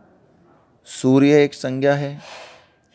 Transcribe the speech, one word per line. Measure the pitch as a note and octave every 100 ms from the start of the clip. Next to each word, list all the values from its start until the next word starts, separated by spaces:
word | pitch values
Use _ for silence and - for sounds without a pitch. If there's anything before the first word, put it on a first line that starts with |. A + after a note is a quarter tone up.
| _ _ _ _ _ _ _ _ -
सूर्य | - C3 C3+ C#3+ D3
एक | C#3+
संज्ञा | - C3 C3 C#3 C#3+
है, | C#3+ D3 - - - - _ _ _